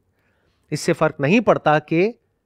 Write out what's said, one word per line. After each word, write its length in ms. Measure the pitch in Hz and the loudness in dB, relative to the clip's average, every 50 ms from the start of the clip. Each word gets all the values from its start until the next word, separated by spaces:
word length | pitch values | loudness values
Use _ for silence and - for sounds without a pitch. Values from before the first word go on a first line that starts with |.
| _ _ _ _ _ _ _ _ _ _ _ _ _ _ | _ _ _ _ _ _ _ _ _ _ _ _ _ _
इससे 200 | 160 - - 180 | -10 -6 -4 -4
फर्क 240 | 160 - 160 151 - - | -2 -2 -2 -4 -2 -4
नहीं 200 | 139 143 202 247 | -2 0 0 2
पड़ता 380 | 214 208 160 - - 156 151 151 | 2 0 0 0 2 0 0 0
कि 420 | 147 - 160 165 190 226 240 - _ _ _ _ _ | -2 -2 -2 -2 -2 -2 -4 -10 _ _ _ _ _